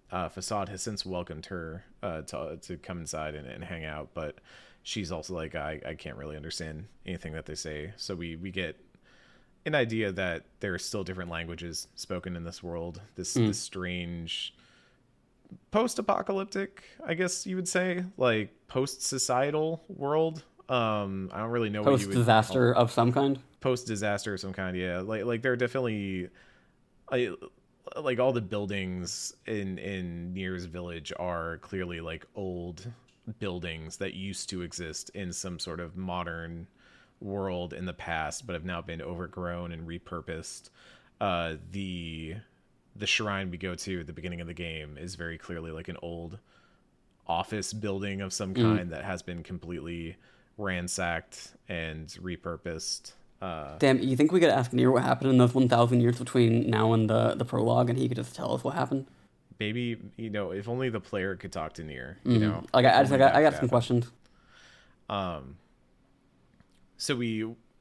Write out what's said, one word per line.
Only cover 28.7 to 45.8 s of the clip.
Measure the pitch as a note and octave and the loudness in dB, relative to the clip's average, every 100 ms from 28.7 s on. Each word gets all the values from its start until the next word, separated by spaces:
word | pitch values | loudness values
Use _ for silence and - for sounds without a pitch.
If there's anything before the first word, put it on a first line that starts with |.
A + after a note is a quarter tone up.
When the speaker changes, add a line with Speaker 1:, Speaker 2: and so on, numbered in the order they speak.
| G2+ F#2 F2+ F2 - - - - | -2 -2 -4 -4 -6 -8 -10 -6
Speaker 1:
in, | G#2+ G2 F#2 | -4 -4 -6
in | F#2+ G2 F2+ E2+ F2 | -6 -6 -6 -6 -6
Nier's | F#2 F#2 F#2 F2+ | -6 -4 -4 -6
village | E2+ F2 E2 D2+ - | -8 -8 -8 -8 -6
are | F2+ E2+ E2 E2 | -2 -2 -4 -6
clearly, | - F#2+ F2+ E2+ | -6 -4 -4 -4
like, | E2 E2 - - | -6 -8 -10 -8
old | F#2+ F2 F2 E2+ A#2+ A#2 _ _ - A2 | -6 -6 -8 -10 -12 -16 _ _ -14 -8
buildings | G#2 F2 E2+ D#2+ D#2 - | -6 -4 -6 -8 -10 -8
that | G2 | -6
used | - F#2+ F#2+ - | -6 -8 -8 -6
to | F#2 | -6
exist | F2 - E2+ D#2 - | -6 -8 -8 -10 -10
in | - F#2 | -8 -6
some | E2 F#2+ F2 | -6 -6 -6
sort | - E2 | -8 -6
of | E2+ F2+ | -8 -6
modern | F#2 F2+ E2+ E2 E2 E2+ F2 _ _ - _ - | -4 -4 -4 -6 -8 -10 -12 _ _ -20 _ -14
world | G2+ G2 F#2+ F2+ F2 | -6 -4 -2 -2 -4
in | - F2+ | -6 -8
the | |
past, | E2+ - E2 D#2 - - | -8 -4 -2 -2 -6 -6
but | |
have | F2 F2 | -6 -4
now | F2+ | -6
been | D#2+ E2 | -6 -8
overgrown | C#2 F2 F2 - F2+ F2 F2 | -6 -6 -8 -6 -6 -4 -6
and | E2 E2+ | -8 -8
repurposed. | F2 - F2 D#2 D#2+ E2+ - - _ - - _ - | -10 -8 -10 -8 -8 -8 -14 -18 _ -20 -20 _ -4
Uh, | G#2 F2 E2 D#2 E2+ | 0 0 -2 -6 -8
the, | F#2+ F#2+ F2+ E2 D#2+ D#2+ G2 - _ _ _ _ G#2 | -8 -6 -6 -8 -8 -8 -10 -14 _ _ _ _ -8
the | G#2 | -2
shrine | - G#2+ G2 F#2+ | 0 0 -2 -2
we | E2+ | -4
go | F#2 F2 | -6 -6
to | - F#2 | -4 -6
at | D#2 | -6
the | |
beginning | D#2+ F2 E2+ | -8 -8 -8
of | E2+ | -8
the | F2 | -8
game | E2+ D#2+ D2+ C#2+ | -8 -8 -10 -12
is | F2 | -12
very | F2 E2+ E2 | -8 -8 -8
clearly, | - F2 E2 | -8 -8 -8
like, | D#2+ | -10